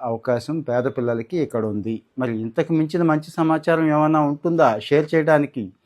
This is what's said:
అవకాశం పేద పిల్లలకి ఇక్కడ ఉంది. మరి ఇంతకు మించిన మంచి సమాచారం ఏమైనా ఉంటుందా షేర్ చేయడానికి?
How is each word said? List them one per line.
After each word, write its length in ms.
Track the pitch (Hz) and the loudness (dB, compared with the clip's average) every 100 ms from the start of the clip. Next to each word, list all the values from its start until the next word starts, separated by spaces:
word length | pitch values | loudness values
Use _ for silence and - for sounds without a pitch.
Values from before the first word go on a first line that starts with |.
అవకాశం 580 | 120 117 127 120 147 160 | -6 -4 -2 -2 -2 -6
పేద 220 | 135 120 | -2 -2
పిల్లలకి 540 | 123 127 120 117 - 175 | -2 -2 -2 -4 -4 -4
ఇక్కడ 280 | 139 120 | -4 -2
ఉంది. 380 | 110 104 107 110 - - | -4 -4 -6 -8 -10 -6
మరి 220 | 123 110 | -4 -4
ఇంతకు 320 | 113 165 160 | -4 -4 0
మించిన 300 | 160 156 175 | 0 0 0
మంచి 280 | 165 151 156 | 2 0 -2
సమాచారం 600 | - 160 160 165 165 160 | -2 0 0 2 2 2
ఏమైనా 300 | 151 156 156 | 2 2 2
ఉంటుందా 580 | 147 147 175 170 131 107 | 0 -2 0 2 2 2
షేర్ 360 | - 147 151 | 0 0 2
చేయడానికి? 580 | 165 151 151 143 127 95 - | 2 4 2 2 -6 -10 -12